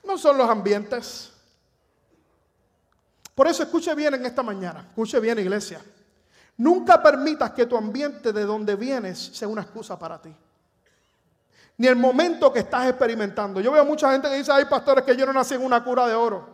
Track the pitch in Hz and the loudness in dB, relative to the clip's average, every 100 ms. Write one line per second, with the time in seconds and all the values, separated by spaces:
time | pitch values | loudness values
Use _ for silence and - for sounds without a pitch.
0 | 392 370 311 277 233 214 196 208 208 240 | -6 0 2 4 2 2 0 -2 -2 -8
1 | - - - _ _ _ _ _ _ _ | -10 -18 -20 _ _ _ _ _ _ _
2 | _ _ _ _ _ _ _ _ _ _ | _ _ _ _ _ _ _ _ _ _
3 | _ _ - - 294 339 311 330 339 294 | _ _ -14 0 2 2 -2 -4 -2 -2
4 | 302 262 247 247 233 196 180 160 - - | -2 -2 -6 -6 -6 -8 -10 -12 -14 -8
5 | 214 247 220 226 190 202 202 165 - _ | -4 -2 -2 -2 -2 -4 -8 -16 -20 _
6 | _ _ _ _ _ - 254 359 - 330 | _ _ _ _ _ -2 2 2 4 6
7 | 311 269 285 302 254 - 240 240 214 233 | 6 4 -4 -4 -4 -2 -2 -2 -4 -6
8 | 294 - 233 214 208 214 208 196 247 262 | -8 -6 -6 -4 -4 -4 -4 -4 -4 -6
9 | 190 175 - - 208 220 - 220 - 175 | -8 -12 -16 -12 -8 -8 -10 -16 -14 -14
10 | 165 165 165 151 _ _ _ _ _ _ | -14 -16 -20 -20 _ _ _ _ _ _
11 | _ _ _ _ _ _ _ - 247 247 | _ _ _ _ _ _ _ 0 2 4
12 | 262 254 349 339 285 240 - 247 254 254 | 4 4 0 4 2 2 -2 0 0 0
13 | 240 226 202 185 202 190 226 302 285 302 | 0 0 -6 -4 -6 -2 2 4 4 2
14 | 277 269 285 269 285 277 277 254 277 262 | 2 2 0 -4 2 2 4 0 4 2
15 | 262 247 269 269 254 262 262 240 247 247 | 4 2 2 0 -2 -2 0 0 2 0
16 | 247 226 233 190 - | 2 2 0 -2 -12